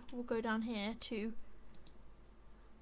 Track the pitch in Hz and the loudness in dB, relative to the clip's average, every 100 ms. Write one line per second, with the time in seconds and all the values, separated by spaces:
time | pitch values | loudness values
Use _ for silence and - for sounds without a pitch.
0 | - 240 247 226 233 220 226 214 208 220 | 0 -2 2 4 6 6 4 4 2 0
1 | - 220 226 226 - - - - - - | 0 2 2 2 0 -2 -6 -8 -8 -10
2 | - - - - - - - - | -10 -12 -14 -14 -14 -14 -14 -12